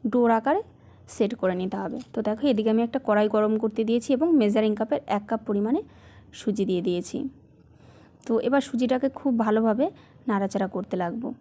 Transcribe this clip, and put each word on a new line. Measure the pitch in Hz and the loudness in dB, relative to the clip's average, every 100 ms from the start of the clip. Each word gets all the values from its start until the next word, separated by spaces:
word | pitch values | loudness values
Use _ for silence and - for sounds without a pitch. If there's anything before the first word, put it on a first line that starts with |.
| 226 | 0
ডোর | 247 233 226 | 2 4 4
আকারে | 226 359 - - - - - - | 2 0 -2 -18 -20 -20 -18 -2
সেট | 208 233 | -2 0
করে | 185 180 | -2 -2
নিতে | 190 202 | -4 -4
হবে। | 196 247 - | -6 -8 -8
তো | - 214 | -6 -4
দেখো, | 220 285 | -2 0
এদিকে | 220 220 | 2 2
আমি | 220 233 | 2 0
একটা | 262 - | -2 2
কড়াই | 208 214 214 | 2 4 2
গরম | 214 220 | 2 2
করতে | 220 214 220 | -2 -2 0
দিয়েছি | 233 233 262 | 0 0 0
এবং | 330 311 | 4 4
মেজারিং | 208 220 220 214 | 4 4 2 0
কাপের | 220 285 - 202 | -2 -4 -2 -4
এক | 208 | -2
কাপ | 226 220 | -6 -2
পরিমাণে | 202 214 311 - - - - - - | -2 0 -2 -4 -20 -20 -20 -20 -6
সুজি | - 202 190 | -4 -2 0
দিয়ে | 180 185 | 0 0
দিয়েছি। | 175 180 - 269 - _ _ - - - - - _ - | -2 -4 -6 -8 -10 _ _ -20 -20 -20 -20 -20 _ -2
তো | 226 240 | 0 2
এবার | 277 269 | 0 0
সুজিটাকে | 233 247 254 269 - | -2 0 0 -2 -2
খুব | 277 233 220 | -2 0 2
ভালোভাবে | 214 226 214 320 - - - - | 2 2 2 -2 -4 -20 -10 -2
নাড়াচাড়া | 202 196 196 190 190 | -2 0 -2 -4 -4
করতে | 190 185 | -6 -4
লাগবো। | 175 226 247 - | -4 -4 -8 -10